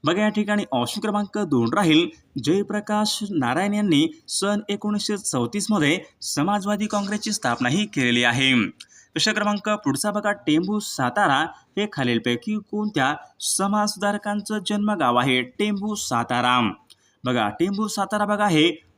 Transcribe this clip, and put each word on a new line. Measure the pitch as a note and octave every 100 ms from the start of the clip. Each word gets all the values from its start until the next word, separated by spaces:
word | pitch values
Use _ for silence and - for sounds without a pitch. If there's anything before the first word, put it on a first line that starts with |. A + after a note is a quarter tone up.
बघा, | D3 F3+
या | G#3+
ठिकाणी | G#3+ G3+ G#3 -
ऑप्शन | B2+ A#2+ G#3+
क्रमांक | G#3+ G#3 G3+ G#3+
दोन | G3 C3+ A#2
राहील, | G3+ F3+ D#3 E3+ - _ -
जयप्रकाश | A#2+ F#3 G#3 G#3 G3+ G#3 G#3+ - G3+
नारायण | F3+ B2 C3+ G3+
यांनी | G#3 G#3 D3 D#3+ - -
सन | - G3 G#3 -
एकोणीसशे | G3+ G#3 G#3 - G#3
चौतीस | - C3+ A#2+ G3+ G3
मध्ये | G#3 D3 F3 C#3+ _
समाजवादी | - - D#3 G#3 G3 G#3 G#3+
काँग्रेसची | G#3 G3 G#3+ G#3+
स्थापना | G#3 B2+ A#2 B2
ही | D#3+ G#3
केलेली | - B2 A#2+
आहे. | A#2+ A#2+ C3+ B2+ G2+ - - - _
प्रश्न | - F3+
क्रमांक | G#3 G#3 G#3 G#3
पुढचा | G#3 D3 C3 G#3
बघा, | G3+ G#3
टेंभू | G3+ - D3+ F#3 G#3+
सातारा | G#3 - B2 G3+ F#3+ C#3 D#3+ - _ -
हे | G#3+
खालीलपैकी | F3 B2+ A#2 A#2 A#2+ - G#3+ -
कोणत्या | G#3 G#3+ G#3 C3+ D3 - _
समाज | - - G3 G#3 G#3
सुधारकांचं | G3+ G3+ G#3 G#3 G#3 G3+ G#3+ F#3+
जन्मगाव | G#3 G#3 G3+ C3+ A#2+
आहे? | C3 B2+
टेंभू | B2+ - G#3 G3+ G#3
सातारा. | G#3 - A#2 A#2+ A#2+ B2 B2 A2 G2 _ - _ _
बघा, | B2+ B2 G#2
टेंभू | G#2 F3+ G3+ G#3+
सातारा | G#3 F#3+ G#3
बघा | G3+ G#3 G#3
हे | D#3 D#3+ G3+ _